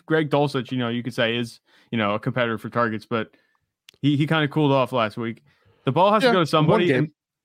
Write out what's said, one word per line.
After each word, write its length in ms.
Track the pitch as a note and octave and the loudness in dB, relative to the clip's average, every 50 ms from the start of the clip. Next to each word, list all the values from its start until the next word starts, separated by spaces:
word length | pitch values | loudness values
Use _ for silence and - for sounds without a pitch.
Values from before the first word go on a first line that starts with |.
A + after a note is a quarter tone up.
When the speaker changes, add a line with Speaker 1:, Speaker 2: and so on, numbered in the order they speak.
| _ | _
Speaker 1:
Greg 240 | - D#3+ D#3 D#3 C#3+ | 0 0 0 2 2
Dulcich, 400 | D3 C#3+ D3 C#3 C#3 C3+ A#2 - | 2 0 0 0 -2 -4 -6 -4
you 80 | C3+ B2+ | -4 -4
know, 100 | B2 A#2 | -4 -4
you 140 | A#2 A#2+ A#2 | -4 -6 -8
could 120 | B2+ A2 | -6 -2
say 220 | - A#2 A2+ A#2 | -2 0 0 0
is, 240 | A#2+ A#2+ A#2 - - _ _ _ _ _ _ | -2 -4 -6 -10 -18 _ _ _ _ _ _
you 80 | - A2+ | -2 -2
know, 160 | G#2+ G2+ G#2 | 0 0 0
a 40 | G#2+ | -2
competitor 380 | - C3+ A2 B2+ B2 A#2 A2+ G#2 | -4 -4 -2 -2 -2 -2 -2 -6
for 100 | - A2+ | -8 -6
targets, 380 | - A#2+ A#2+ A2+ G#2+ G#2 - | -2 -2 0 0 -2 -6 -6
but 280 | _ A#2+ A2+ G#2+ - _ _ _ _ _ _ _ _ _ _ _ - _ _ - | _ -4 -4 -4 -6 _ _ _ _ _ _ _ _ _ _ _ -20 _ _ 0
he, 140 | C#3+ D3 | 0 0
he 100 | C3+ D#3+ | 2 0
kinda 200 | C#3 D#3+ D#3+ D3+ | 0 0 0 0
cooled 260 | C3+ - D#3 D3+ C#3+ C#3 | -2 0 0 2 2 2
off 200 | C3+ B2+ - C3 | 2 0 0 0
last 240 | B2 A2 G#2 - | -2 -2 -2 -4
week. 260 | A#2+ A#2 A#2 A2 - _ _ _ _ _ _ _ _ _ | -6 -8 -8 -10 -12 _ _ _ _ _ _ _ _ _
The 80 | C3+ A#2+ | -2 2
ball 200 | D#3+ - G3+ G#3 | 2 4 4 4
has 100 | G#3+ A3+ | 4 2
Speaker 2:
Yeah, 80 | B3 | 2
Speaker 1:
to 40 | A3+ | 2
go 60 | F#3 | 2
to 60 | E3 | 2
somebody. 380 | C#3+ - D#3 D3+ E3 G3+ A3 F3+ | 2 2 2 4 4 4 2 2
Speaker 2:
one 40 | E3+ | 2
game. 100 | C3+ B2 | 2 2
Speaker 1:
And, 120 | D3+ D#3+ - _ _ _ _ _ | 0 -2 -4 _ _ _ _ _